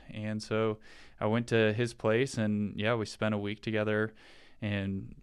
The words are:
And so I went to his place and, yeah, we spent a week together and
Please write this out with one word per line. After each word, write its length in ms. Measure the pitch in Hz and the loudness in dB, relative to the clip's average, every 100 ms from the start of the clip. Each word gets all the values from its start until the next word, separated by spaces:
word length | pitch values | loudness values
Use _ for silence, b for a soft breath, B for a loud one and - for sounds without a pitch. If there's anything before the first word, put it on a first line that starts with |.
| - | -12
And 320 | - 107 107 | -8 -4 -4
so 360 | - 110 110 107 B B B B | -2 2 2 0 B B B B
I 60 | 107 | 0
went 200 | 113 120 | 0 2
to 240 | 113 110 | 4 4
his 200 | 107 120 | 4 -2
place 420 | - 110 113 135 - | 0 2 2 2 0
and, 380 | 107 104 104 - | 0 0 -2 -2
yeah, 180 | 107 120 | 0 0
we 100 | 104 | -2
spent 280 | - 107 | -2 0
a 40 | 107 | 0
week 240 | 101 107 | -2 -6
together 500 | - 107 107 107 110 - B B B B | -2 0 2 2 0 -4 B B B B
and 520 | 104 101 98 98 - - | -4 -2 -2 -4 -6 -12